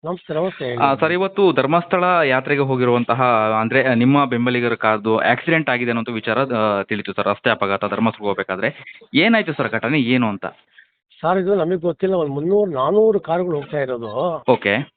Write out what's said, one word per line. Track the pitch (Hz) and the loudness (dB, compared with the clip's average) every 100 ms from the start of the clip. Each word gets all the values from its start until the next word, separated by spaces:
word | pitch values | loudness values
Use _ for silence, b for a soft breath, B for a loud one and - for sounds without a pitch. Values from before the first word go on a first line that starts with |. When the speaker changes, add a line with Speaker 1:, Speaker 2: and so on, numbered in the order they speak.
| 156 | -8
Speaker 1:
ನಮಸ್ತೆ, | 180 - | -10 -6
ನಮಸ್ತೆ, | 156 180 - 131 | -4 -4 -4 -6
ಹೇಳಿ. | 120 | 0
Speaker 2:
ಆ, | 139 135 | 0 2
ಸರ್, | 160 | 0
ಇವತ್ತು | 180 190 190 190 | 0 -2 2 2
ಧರ್ಮಸ್ಥಳ | 151 135 165 175 185 | 4 2 0 0 0
ಯಾತ್ರೆಗೆ | 180 180 147 127 131 143 | 2 2 2 0 0 -2
ಹೋಗಿರುವಂತಹ, | 135 131 123 120 120 123 127 117 110 110 | 0 0 2 2 0 0 2 2 2 0
ಅಂದ್ರೆ, | 113 135 131 117 | 0 2 2 4
ನಿಮ್ಮ | 123 143 135 | 4 4 2
ಬೆಂಬಲಿಗರ | 120 123 123 120 113 | 0 0 0 0 0
ಕಾರ್ದು | 113 107 107 110 | 0 0 2 2
ಆಕ್ಸಿಡೆಂಟ್ | 95 120 - 160 147 | 2 0 2 0 0
ಆಗಿದೆ | 123 120 | -2 -2
ಅನ್ನೋಂಥ | 117 113 | -2 -4
ವಿಚಾರ, | 113 110 113 | -6 -4 -2
ಆ, | 135 120 107 101 | 0 0 0 0
ತಿಳಿತು | 98 104 101 | -2 -6 -6
ಸರ್, | 98 95 | -4 -2
ರಸ್ತೆ | 101 - | -2 0
ಅಪಘಾತ | 110 98 98 | 0 -2 -2
ಧರ್ಮಸ್ಥಳಕ್ಕೆ | 104 101 117 - 101 | -2 0 -2 -2 -4
ಹೋಗ್ಬೇಕಾದ್ರೆ. | 98 95 92 110 - - - - 131 | -4 -4 -4 -4 -6 -20 -20 -4 0
ಏನಾಯ್ತು | 196 226 165 | 2 2 0
ಸರ್ | 147 120 | -4 -4
ಘಟನೆ, | 110 113 151 | -2 -2 0
ಏನು | 117 127 117 | 2 2 0
ಅಂತ? | 101 82 - _ b b b _ _ | -2 -8 -14 _ b b b _ _
Speaker 1:
ಸರ್, | 156 185 | -2 0
ಇದು | 180 202 | 0 0
ನಮಗೆ | 160 185 | 0 -2
ಗೊತ್ತಿಲ್ಲ, | 170 156 190 190 | -2 -2 -2 0
ಒಂದ್ | 151 | -2
ಮುನ್ನೂರು, | 139 160 202 208 | -2 0 0 0
ನಾನೂರು | 143 139 202 220 208 | 0 0 4 4 2
ಕಾರುಗಳು | - 170 180 151 | 0 -2 -2 -4
ಹೋಗ್ತಾ | 139 151 | -4 -6
ಇರೋದು. | 131 123 113 110 175 160 - | -4 -4 -6 -4 -4 -4 0
Speaker 2:
ಓಕೆ. | 117 104 104 135 | 2 2 -2 -2